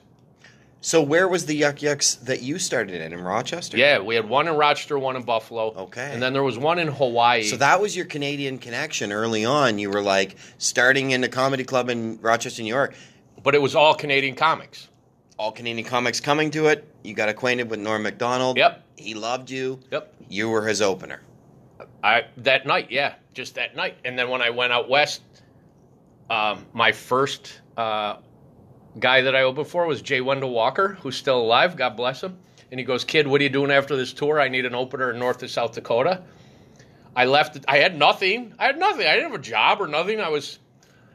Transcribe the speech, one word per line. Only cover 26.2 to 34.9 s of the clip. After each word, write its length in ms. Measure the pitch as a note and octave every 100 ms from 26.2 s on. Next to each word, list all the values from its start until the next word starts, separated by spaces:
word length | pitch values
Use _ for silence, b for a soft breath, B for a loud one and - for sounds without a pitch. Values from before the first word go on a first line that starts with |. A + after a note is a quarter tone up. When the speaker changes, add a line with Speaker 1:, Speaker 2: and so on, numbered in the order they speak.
| -
Speaker 2:
um, 340 | A2+ G#2+ G2 G2
my 200 | A#2 A2+
first, 680 | G#2+ - B2+ C3+ - - - _ -
uh, 420 | A2+ G#2+ G#2 G2 - - - _ - - - A2+
guy 220 | B2+ C3
that 160 | C3 C3
I 60 |
opened 240 | C3 C3 D3
for 180 | F3 E3+
was 140 | C3+
J. 220 | - C3+
Wendell 260 | C3 C3+ C3+
Walker, 460 | A#2 A#2 C3 G3 G3
who's 140 | C3+ A#2
still 220 | - B2+
alive. 380 | A2+ A#2+ F3 D#3
God 220 | B2+ A2
bless 240 | B2 C3+
him. 160 | F#3 F3+ b b b
And 80 | B2+
he 60 | B2+
goes, 180 | B2
"Kid, 220 | - D#3+ C#3+
what 160 | C#3+
are 20 |
you 60 | C#3+
doing 200 | C3+ C#3
after 240 | C#3 C#3
this 200 | C3+ B2+
tour? 260 | - D3 D3+
I 80 | C3+
need 160 | C3
an 100 | B2
opener 360 | A#2+ B2+